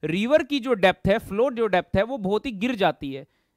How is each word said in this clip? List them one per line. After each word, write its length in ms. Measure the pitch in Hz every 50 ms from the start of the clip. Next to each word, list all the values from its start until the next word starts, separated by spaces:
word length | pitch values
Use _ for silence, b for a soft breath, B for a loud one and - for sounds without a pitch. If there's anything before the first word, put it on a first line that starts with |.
| -
रिवर 380 | 151 165 196 220 240 302 320
की 180 | 294 - 285 277
जो 140 | 220 269 240
डेप्थ 340 | 190 196 185 180 _ - 190
है, 100 | 202 226
फ्लो 320 | - - 196 208 247 285
जो 160 | 240 233 226
डेप्थ 300 | 208 185 180 - - -
है 60 | 190
वो 160 | 214 233 269 233
बहुत 280 | 190 185 208 214 -
ही 40 | 277
गिर 240 | 214 180 220 262 247
जाती 380 | 190 196 165 - - 147 139
है। 140 | 135 135 135 _ _ _ _ _ _